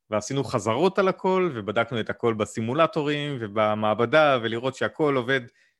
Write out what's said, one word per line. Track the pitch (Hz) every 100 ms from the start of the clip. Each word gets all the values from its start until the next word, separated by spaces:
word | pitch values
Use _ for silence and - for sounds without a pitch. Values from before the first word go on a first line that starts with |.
| -
ועשינו | 107 - 139
חזרות | 131 123 104 117 185 190
על | 190
הכל, | 185 190 185 180
ובדקנו | 120 101 104 113 117
את | 104
הכל | - 120
בסימולטורים | 110 101 - 113 143 160 160 147 147 147 135
ובמעבדה, | 110 104 107 107 107 104 120 156 151 131
ולראות | 113 117 131 -
שהכל | 110 - 151 135
עובד | 120 135 120 _ _ _